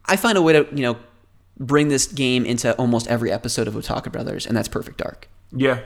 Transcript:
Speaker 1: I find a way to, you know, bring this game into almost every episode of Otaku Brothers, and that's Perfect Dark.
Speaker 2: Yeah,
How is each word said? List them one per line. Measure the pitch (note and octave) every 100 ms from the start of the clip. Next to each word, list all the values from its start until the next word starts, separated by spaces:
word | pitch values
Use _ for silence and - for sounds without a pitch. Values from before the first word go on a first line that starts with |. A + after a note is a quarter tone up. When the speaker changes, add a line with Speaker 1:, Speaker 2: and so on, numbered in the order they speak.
| -
Speaker 1:
I | F#3+
find | A#3 G3
a |
way | D#3+
to, | D#3 C#3+
you | C#3+
know, | A#2+ A#2 - _ _ _ _ -
bring | B2+ D3 D3
this | C3+ -
game | C#3 B2+ B2+ -
into | A#2+ A#2+ -
almost | A#2+ A#2 A#2
every | A#2 A2+
episode | G2+ A#2 - A2
of |
Otaku | A2 - A#2 -
Brothers, | A2+ - - -
and | A#2
that's | -
Perfect | - - -
Dark. | - - - - -
Speaker 2:
Yeah, | B2+ C3 A#2+